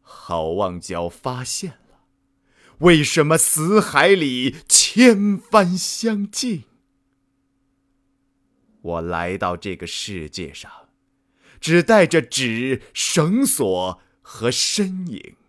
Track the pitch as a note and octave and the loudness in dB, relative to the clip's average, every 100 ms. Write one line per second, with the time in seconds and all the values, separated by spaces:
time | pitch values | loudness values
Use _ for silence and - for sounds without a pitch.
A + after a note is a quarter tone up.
0 | _ - - E2+ D#2+ F2+ G2 F2 - F2 | _ -20 -8 -6 -4 -2 -4 -6 -10 -8
1 | F2 - C3 B2+ B2+ - F#3 - _ _ | -8 -8 -10 -8 -8 -8 -10 -14 _ _
2 | _ _ _ _ _ _ _ _ E3 E3 | _ _ _ _ _ _ _ _ 6 6
3 | D3 E3 D3+ D#3+ - - D#3+ G#3+ - C#3+ | 4 0 2 2 2 0 2 2 2 4
4 | E3 G3 D3 B2 C3 C#3+ - - - G3+ | 4 4 2 -2 -4 -4 0 2 2 6
5 | B3 G#3 G#3 G3 - A3 F3+ F3+ - - | 6 6 2 -2 2 2 2 -2 -6 -4
6 | A3+ G#3 G3+ - B3+ F3+ G#2+ _ _ _ | -4 -4 -6 -6 -6 -6 -10 _ _ _
7 | _ _ _ _ _ _ _ _ _ _ | _ _ _ _ _ _ _ _ _ _
8 | _ _ _ _ _ _ _ _ E2+ E2+ | _ _ _ _ _ _ _ _ -8 -8
9 | E2+ E2+ F2 F#2 F#2 F2 G2+ F2 F2+ - | -6 -6 -6 -4 -4 -6 -8 -10 -10 -10
10 | - F#2+ D2+ - D#2+ - - - _ _ | -10 -10 -12 -12 -12 -14 -20 -20 _ _
11 | _ _ _ _ _ _ - E3+ E3+ A3 | _ _ _ _ _ _ 0 0 4 4
12 | F3 E3 C#3+ - B2+ A2+ C3 B2 - - | 4 2 0 -4 -4 -4 -4 -6 -8 -8
13 | - - D#3 A3 C4+ - A2 F#2 F#2 F2+ | -4 0 0 0 0 0 -2 -2 -4 -10
14 | _ _ _ - A2+ B2 - - F#3+ F#3 | _ _ _ -6 -4 -2 -4 -2 -4 -4
15 | F3+ G#2 - _ | -10 -12 -16 _